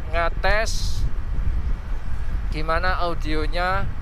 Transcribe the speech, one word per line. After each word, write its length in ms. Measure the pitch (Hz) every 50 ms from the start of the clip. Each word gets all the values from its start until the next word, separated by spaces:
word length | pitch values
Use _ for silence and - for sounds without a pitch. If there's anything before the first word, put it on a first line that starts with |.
| - - -
ngetes 880 | 170 170 165 - - - 196 202 214 220 - - - - - - - - - - - - - - - - - - - - - - - - - - - - - - - - - - - - - -
gimana 480 | 156 160 - 165 165 180 185 185 -
audionya 880 | 175 170 165 160 - 156 156 156 156 151 156 175 180 185 190 196 202 - - -